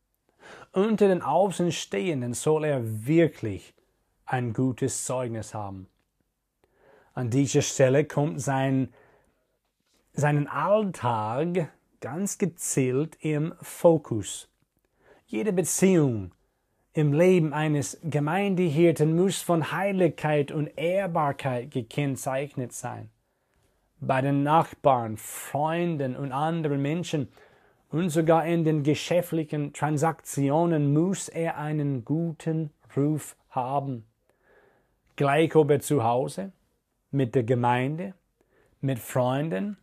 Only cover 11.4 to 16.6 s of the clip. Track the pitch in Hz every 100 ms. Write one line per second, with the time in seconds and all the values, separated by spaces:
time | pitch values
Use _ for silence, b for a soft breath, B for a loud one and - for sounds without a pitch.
11.4 | 170 175 156 - _ _ - 151 202 -
12.4 | 185 - - - 127 127 160 - 156 147
13.4 | 160 - - - 175 160 - 113 101 -
14.4 | - _ _ _ b b b b _ 208
15.4 | 214 185 160 - 190 175 143 110 90 -
16.4 | _ _